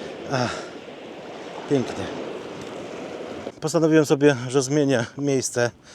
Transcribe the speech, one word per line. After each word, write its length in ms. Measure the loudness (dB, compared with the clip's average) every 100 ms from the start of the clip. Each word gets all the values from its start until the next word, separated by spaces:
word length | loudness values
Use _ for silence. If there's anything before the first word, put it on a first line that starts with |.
| -10 -10 -4
Ach, 220 | -2 -2 -4 -10 -14 -16 -16 -14 -14 -14 -12 -12 -10 -2
pięknie. 340 | 0 0 -6 -8 -8 -8 -10 -12 -12 -12 -12 -12 -10 -10 -10 -10 -10 -12 -6
Postanowiłem 460 | 0 4 6 6 6
sobie, 300 | 6 6 6 2
że 140 | 0
zmienię 420 | 2 2 4 2 0 -2
miejsce, 520 | 0 0 0 2 0 -2 -20